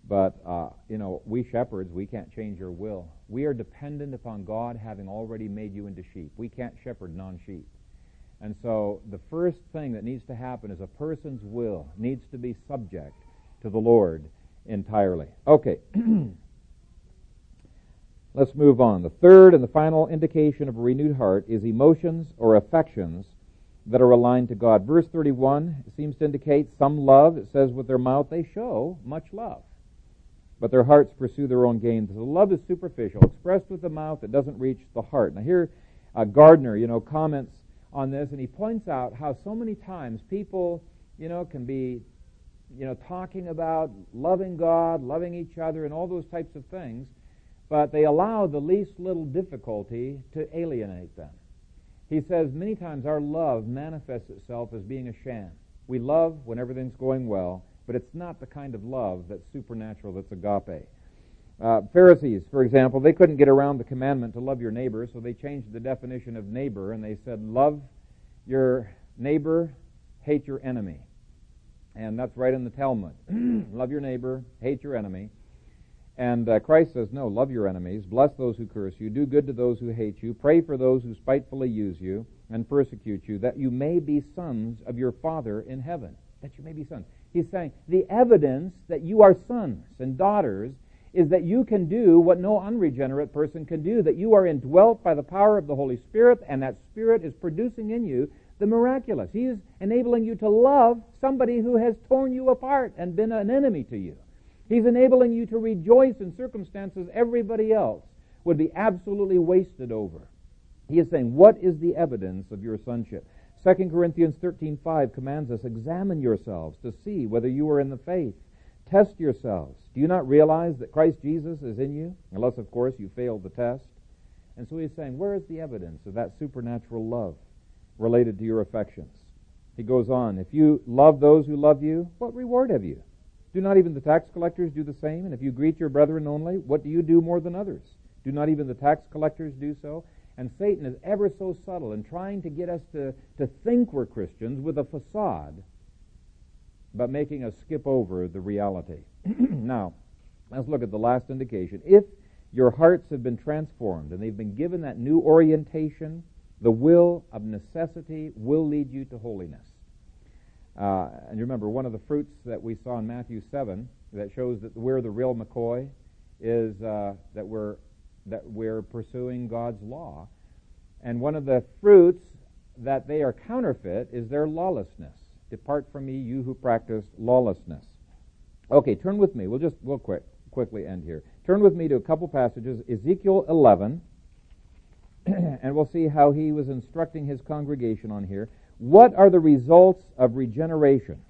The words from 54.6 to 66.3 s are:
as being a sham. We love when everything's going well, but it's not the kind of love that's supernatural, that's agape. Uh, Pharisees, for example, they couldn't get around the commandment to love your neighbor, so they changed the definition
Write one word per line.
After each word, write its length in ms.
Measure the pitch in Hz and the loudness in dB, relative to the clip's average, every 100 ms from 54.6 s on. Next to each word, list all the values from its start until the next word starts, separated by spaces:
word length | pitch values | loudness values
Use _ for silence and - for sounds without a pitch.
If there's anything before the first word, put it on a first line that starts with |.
| 117 | -12
as 100 | 113 | -14
being 260 | 98 135 123 | -14 -12 -12
a 140 | 107 | -14
sham. 260 | 131 117 95 82 _ - - | -14 -14 -16 -20 _ -20 -8
We 100 | 127 | -8
love 400 | 120 156 165 156 | 0 2 2 -2
when 160 | 120 117 | -12 -10
everything's 360 | 123 127 127 - | -8 -8 -12 -6
going 300 | 131 131 123 | -4 -2 -2
well, 380 | 101 90 92 - _ - | -4 -4 -8 -14 _ -8
but 80 | 120 | -8
it's 180 | 123 | -8
not 240 | 165 175 170 | -16 -16 -16
the 80 | 131 | -18
kind 300 | 147 139 113 | -16 -14 -14
of 80 | |
love 400 | 110 131 107 92 87 | -10 -6 -6 -8 -12
that's 220 | 95 - | -18 -16
supernatural, 600 | 143 110 113 110 104 101 | -18 -14 -14 -14 -14 -14
that's 180 | 92 92 | -14 -14
agape. 560 | 90 101 101 - 82 - _ - _ _ - - _ | -10 -4 -4 -4 -16 -16 _ -20 _ _ -20 -20 _
Uh, 220 | 113 113 98 | 0 0 2
Pharisees, 500 | 175 180 170 147 101 - | 8 10 10 6 -4 -4
for 140 | 139 | 0
example, 360 | 127 135 131 135 | 4 4 4 4
they 120 | 143 | 2
couldn't 240 | 160 175 147 | 6 4 6
get 120 | 139 | 6
around 280 | 135 143 139 | 6 4 -2
the 80 | |
commandment 480 | 117 127 131 135 117 | -6 -6 -4 -4 -6
to 80 | 113 | -10
love 220 | 127 135 | -8 -8
your 80 | 117 | -6
neighbor, 360 | 113 127 110 117 | -6 -6 -8 -12
so 140 | 123 | -12
they 140 | 117 | -14
changed 360 | 120 143 143 104 | -12 -12 -14 -14
the 60 | 113 | -12
definition 560 | 120 127 123 127 123 | -8 -8 -10 -14 -12